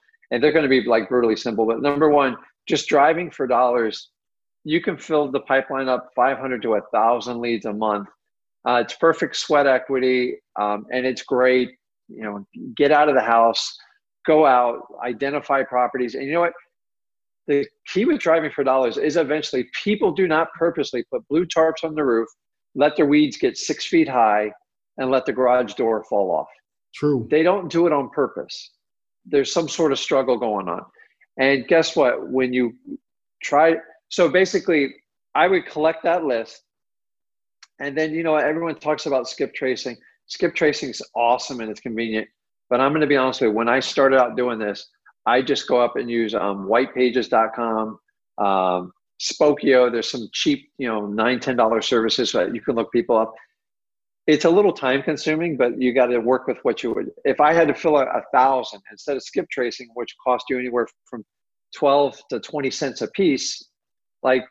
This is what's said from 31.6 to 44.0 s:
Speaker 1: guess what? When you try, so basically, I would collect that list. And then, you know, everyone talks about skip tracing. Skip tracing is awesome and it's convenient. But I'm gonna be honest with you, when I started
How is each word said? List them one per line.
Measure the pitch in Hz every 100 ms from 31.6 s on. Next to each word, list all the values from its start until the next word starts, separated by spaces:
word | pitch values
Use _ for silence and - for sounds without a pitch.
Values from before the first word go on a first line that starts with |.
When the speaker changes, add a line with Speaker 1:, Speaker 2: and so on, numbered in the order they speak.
| -
Speaker 1:
guess | 165 156 165
what? | 127 123 131
When | 131 127
you | 127 120 - - - _ _ _ _
try, | - 147 165 165 - - -
so | - 165
basically, | 175 185 226 196 156 135 - _ _ _
I | 143 180
would | 185 -
collect | 151 160 160
that | 175 175
list. | 151 117 113 - _ _ _ _ _ _ _ _ _ _ - -
And | 139 143
then, | 156
you | 160
know, | 165 156
everyone | 139 160 170 -
talks | 151 147 147
about | 131 120
skip | - 131 -
tracing. | 131 117 127 117 _ _ -
Skip | - 170
tracing | - 151 147 139
is | - - 113
awesome | 117 123 - 123
and | 110
it's | 107
convenient. | 120 113 113 110 107 _ _ _ -
But | 131
I'm | 135
gonna | 156 147
be | 139
honest | 131 -
with | 117
you, | 107
when | 117
I | 131
started | - -